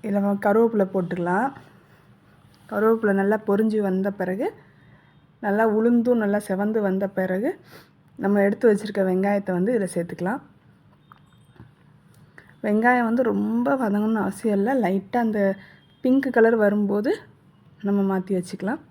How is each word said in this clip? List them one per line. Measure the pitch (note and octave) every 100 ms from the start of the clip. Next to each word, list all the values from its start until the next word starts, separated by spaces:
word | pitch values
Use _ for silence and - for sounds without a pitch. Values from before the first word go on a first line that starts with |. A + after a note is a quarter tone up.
இதில் | A3 G3+
நம்ம | G3+ G3
கருவேப்பிலை | G3+ G#3+ A#3 A3+ F#3+
போட்டுக்கலாம். | G3 E3+ F3+ F3 F#3 C4 - - - _ _ _ _ _ _ - _ -
கருவேப்பிலை | G#3 A3 A3+ A3 G3
நல்லா | G3 G#3+ G#3+
பொரிஞ்சு | G3+ A3 G#3+ G3+
வந்த | F#3 G3 G3
பிறகு, | F3+ F#3+ F4 - - _ - - _ _ _ _ G#3
நல்லா | G#3 A3+ G#3+
உளுந்தும் | A#3 A#3+ A#3 A#3
நல்லா | G#3 G#3 G#3
செவந்து | F#3+ G#3 A3 G3+
வந்த | F#3+ G3 F#3+
பிறகு, | F#3 F#3 C4 G#4 - - - _ _ - G3
நம்ம | G3+ G3
எடுத்து | G3+ A#3+
வச்சுருக்க | G3+ G#3 G3+ F#3+
வெங்காயத்தை | F#3 G3 G3+ G3 F3+
வந்து | G3 A#3+
இதில் | F#3 F3+
சேர்த்துக்கலாம். | E3+ E3+ F3+ C4 - _ _ _ _ _ _ - _ _ _ - - _ _ _ _ _ - - - _ G#3+
வெங்காயம் | G#3+ A#3+ B3 A#3
வந்து | A#3+ A#3
ரொம்ப | G3+ G#3 A3+ B3 C4+
வதங்கணும்னு | A3 G3+ G#3+ A3 G3
அவசியம் | - A3+ G3+
இல்லை. | G#3 C4+ F#3+
லைட்டாக | G3 G3 B3 A3+
அந்த | G#3+ G3 G3 - - _ _ B3+
பிங்க் | C4+ C4+ A#3+
கலர் | A3+ A3+
வரும்போது | G#3 G#3 G3+ G3+ A#3+ A4 - _ _ _ _ _ G3
நம்ம | G3+ G3
மாற்றி | F#3+ F#3 F#3
வச்சுக்கலாம். | F3+ G3 F#3+ D#4 -